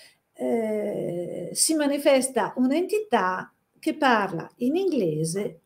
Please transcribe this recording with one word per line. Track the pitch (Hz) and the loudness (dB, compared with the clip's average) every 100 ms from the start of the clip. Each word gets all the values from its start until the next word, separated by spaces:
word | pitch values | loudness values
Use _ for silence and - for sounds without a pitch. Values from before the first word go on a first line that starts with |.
| - _ _ | -20 _ _
eh, | - 254 233 220 214 208 196 - 175 175 - 175 | -8 -2 0 0 -2 -2 -4 -4 -4 -6 -8 -6
si | 190 - | -2 0
manifesta | 320 285 285 302 269 262 233 180 - | 2 0 2 4 4 4 -2 -2 0
un'entità | 254 302 370 427 427 226 185 185 - _ _ _ | 2 2 0 -2 0 0 2 -2 -8 _ _ _
che | 320 | -4
parla | 302 277 226 196 160 - - | 0 4 4 2 -4 -8 -4
in | 247 330 | 0 2
inglese | 392 294 175 151 165 190 208 - | 0 0 0 0 -2 -2 -6 -8